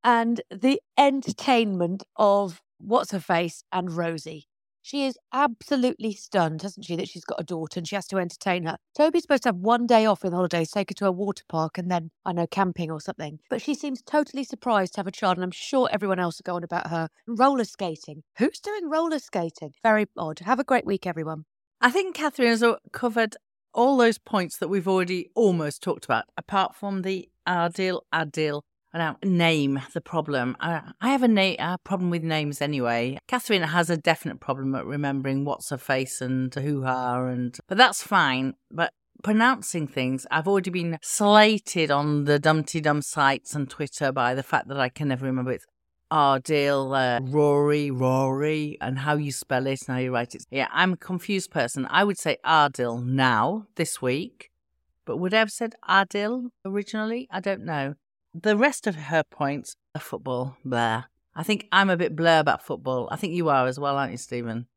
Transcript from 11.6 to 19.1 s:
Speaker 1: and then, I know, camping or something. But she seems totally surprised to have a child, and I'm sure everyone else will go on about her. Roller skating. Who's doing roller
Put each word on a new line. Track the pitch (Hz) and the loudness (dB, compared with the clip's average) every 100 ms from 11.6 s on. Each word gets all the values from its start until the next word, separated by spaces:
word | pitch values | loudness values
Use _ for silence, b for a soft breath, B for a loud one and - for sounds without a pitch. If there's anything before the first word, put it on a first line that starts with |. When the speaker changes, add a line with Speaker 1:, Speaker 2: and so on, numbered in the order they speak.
| 160 - | -2 -4
Speaker 1:
and | 175 | -2
then, | 180 160 _ - | -2 -4 _ -6
I | |
know, | 175 170 | -2 -2
camping | - 190 175 160 | 0 0 -2 -6
or | 156 | -6
something. | 170 175 151 151 _ | -10 -10 -10 -12 _
But | 240 | -6
she | - 294 | -4 -4
seems | 294 262 | -6 -8
totally | - 302 294 269 262 | -2 0 0 -6 -10
surprised | 240 247 214 185 | -8 0 0 0
to | - | -4
have | 185 | -8
a | |
child, | - 196 180 | -2 0 0
and | |
I'm | 180 | -2
sure | - - 269 247 | -6 -2 2 2
everyone | 202 196 185 | 0 -2 0
else | 175 - | -2 -4
will | - | -8
go | 175 | -8
on | |
about | 170 170 160 | -4 -6 -4
her. | 165 160 _ - | -4 -4 _ -10
Roller | 226 262 269 214 | 2 4 4 -2
skating. | - 185 156 - 151 - - | -4 -8 -8 -14 -18 -20 0
Who's | 254 - | 0 0
doing | 415 415 330 | -8 -6 -2
roller | 311 330 | -2 0